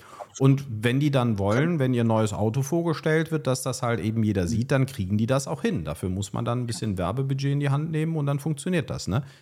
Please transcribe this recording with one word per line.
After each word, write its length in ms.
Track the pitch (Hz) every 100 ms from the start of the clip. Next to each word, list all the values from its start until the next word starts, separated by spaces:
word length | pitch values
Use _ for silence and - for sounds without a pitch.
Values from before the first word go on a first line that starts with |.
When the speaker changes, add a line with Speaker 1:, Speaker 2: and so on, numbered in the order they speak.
| - - - -
Speaker 1:
Und 260 | 135 139 -
wenn 300 | 107 120 131
die 100 | 151
dann 280 | 139 120 101
wollen, 400 | 98 117 165 165
wenn 160 | 131
ihr 100 | 120
neues 280 | 117 110 107
Auto 300 | 95 107 139
vorgestellt 680 | 135 170 170 147 160 160 160
wird, 140 | 156 139
dass 160 | 127
das 200 | 135 120
halt 160 | 120 117
eben 220 | 104 110
jeder 220 | 107 101
Speaker 2:
Mhm. 40 | 87
Speaker 1:
sieht, 220 | 113 131
dann 160 | 135 131
kriegen 320 | - 92 104
die 80 | 113
das 220 | 135 139
auch 140 | 151
hin. 220 | 233 143
Dafür 260 | 76 76 95
muss 220 | 92 104
man 120 | 117
dann 160 | 117 120
ein 60 | 117
bisschen 300 | 110 113 92
Werbebudget 560 | 87 120 135 135 139
in 80 | 143
die 100 | 143
Hand 200 | 143 160
nehmen 260 | 156 160 160
und 100 | 143
dann 120 | 143
funktioniert 500 | 160 143 185 180 120
das, 200 | - -
ne? 160 | 110 - -